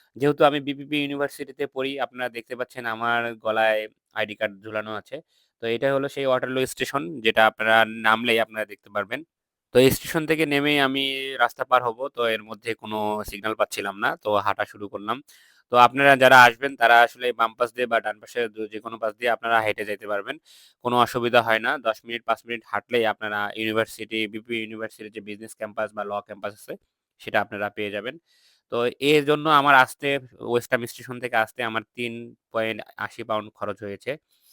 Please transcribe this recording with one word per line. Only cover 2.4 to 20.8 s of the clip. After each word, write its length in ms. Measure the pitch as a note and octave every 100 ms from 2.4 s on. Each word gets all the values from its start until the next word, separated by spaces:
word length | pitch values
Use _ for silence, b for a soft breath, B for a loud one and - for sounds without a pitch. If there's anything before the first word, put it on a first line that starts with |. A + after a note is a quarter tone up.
| - B2
পাচ্ছেন 280 | B2 B2+ A#2+
আমার 340 | A2+ A#2 A#2+ A#2
গলায় 460 | A2+ A2 A2 A2 A2 G#2+ _ _
আইডি 200 | A2 G#2+
কার্ড 200 | G2+ G#2+ G2
ঝুলানো 300 | G#2+ G#2+ G#2+
আছে। 220 | G#2+ - C#3+ _ _ _ -
তো 20 | A#2
এটা 200 | A#2 C#3
হলো 140 | C#3 C#3
সেই 180 | C#3 C3+
ওয়াটারলু 340 | B2+ B2+ C3 C3
স্টেশন, 360 | - C3 C#3 E3+ C#3+
যেটা 220 | A2 A2+ A2
আপনারা 300 | - A2 A2+ A2 A2+
নামলেই 360 | A2 A2 A#2+ A2+
আপনারা 240 | A2 A2
দেখতে 240 | G2+ G#2 G#2+
পারবেন। 300 | G2+ G2 C3 - _ _ _ _
তো 20 | B2
এই 120 | C3
স্টেশন 320 | B2+ - E3 D#3
থেকে 180 | D#3 D3+
নেমেই 320 | C#3+ D3 D3
আমি 240 | C3+ C3+ C3+ C3+ C3+ C3
রাস্তা 280 | B2 -
পার 160 | B2+ B2+
হব। 160 | A#2+ A2+ C#3
তো 140 | A#2+ A#2
এর 140 | A2
মধ্যে 280 | G#2+ G#2+ A2+
কোনো 240 | A2 A2 G#2+ G#2+ G#2+
সিগন্যাল 300 | G2+ G2+ A2
পাচ্ছিলাম 420 | A2 G#2+ - G2 G2
না, 120 | B2 E3+
তো 120 | G#2+ G#2
হাঁটা 280 | G2+ G2
শুরু 220 | G#2 G2+ G2+
করলাম। 280 | G2 G#2 B2+ _ b b b -
তো 20 | B2
আপনারা 360 | A#2+ C3 C#3 C3
যারা 220 | B2+ C3
আসবেন 280 | B2 A#2 C#3 C3
তারা 200 | A#2 A#2+
আসলে 260 | A#2+ B2 B2
বাম 200 | A2+ A2+
পাশ 140 | A2 A#2+
দিয়ে 140 | B2 A#2+
বা 120 | A#2
ডান 160 | G#2+ G#2+
পাশে 220 | A2 B2 A2+
দু-, 200 | G#2+ G#2+
যে 100 | G#2+
কোনো 160 | A#2 A2+
পাশ 140 | A2+
দিয়ে 160 | G2+ A#2+
আপনারা 260 | A2+ A#2 A2+
হেঁটে 240 | G#2+ G#2
যেতে 220 | G#2 G2+ G#2
পারবেন, 300 | G2+ G#2+ D#3 b b b b